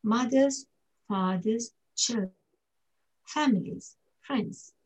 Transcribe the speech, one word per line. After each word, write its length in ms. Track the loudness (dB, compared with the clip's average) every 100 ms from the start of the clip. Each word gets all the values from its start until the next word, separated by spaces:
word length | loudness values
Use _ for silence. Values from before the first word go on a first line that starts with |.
Mothers, 640 | 0 0 2 4 4 2 -12 _ _ _ _
fathers, 640 | 0 0 0 0 -2 -4 _ _ -4
children, 360 | -2 -2 -4 _ _ _ _ _ _ _ _ _
families, 720 | -8 0 2 2 0 -10 -14 -20 _ _
friends, 500 | -6 -4 -4 -8 -20 _